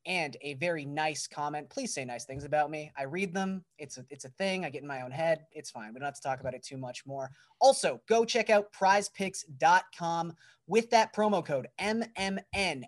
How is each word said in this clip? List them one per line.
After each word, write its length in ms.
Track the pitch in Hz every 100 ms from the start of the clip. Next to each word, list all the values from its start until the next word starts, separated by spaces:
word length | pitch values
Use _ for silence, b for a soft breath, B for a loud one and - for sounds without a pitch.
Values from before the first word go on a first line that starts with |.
| 165
and 300 | 185 151 123
a 140 | 143 135
very 300 | 170 165 139
nice 420 | 147 156 143 -
comment. 420 | - 147 151 143
Please 240 | - 254
say 120 | - 127
nice 200 | 120 -
things 200 | 135 143
about 240 | 151 147
me. 200 | 156 151 143
I 60 |
read 300 | 139 175 196
them. 300 | 185 190 190 - -
It's 200 | 147 -
a, 80 | 127
it's 160 | 147 131
a 40 |
thing. 340 | - 196 185
I 60 | 165
get 120 | 143
in 60 | 143
my 140 | 135
own 100 | 127
head. 340 | 135 165 156 151
It's 200 | 156 -
fine. 220 | 123 107
We 60 | 120
don't 60 | 143
have 100 | 139
to 60 |
talk 180 | 143 131
about 140 | 127
it 100 | 123
too 140 | - 135
much 280 | 127 - 139
more. 240 | 139 131 139 b b
Also, 420 | 262 269 185 127 -
go 160 | 226
check 260 | 233 240 214
out 220 | 214 208
prizepicks 680 | - 190 202 196 - 190 - - 135
dot 240 | 156 185 - -
com. 380 | 170 170 170 165 b b -
With 220 | 208 233
that 240 | 233 220
promo 320 | - 214 196 160
code 220 | 143 120 -
M 260 | 196 220 220 -
M 240 | 196 196 -
N 320 | 196 190 143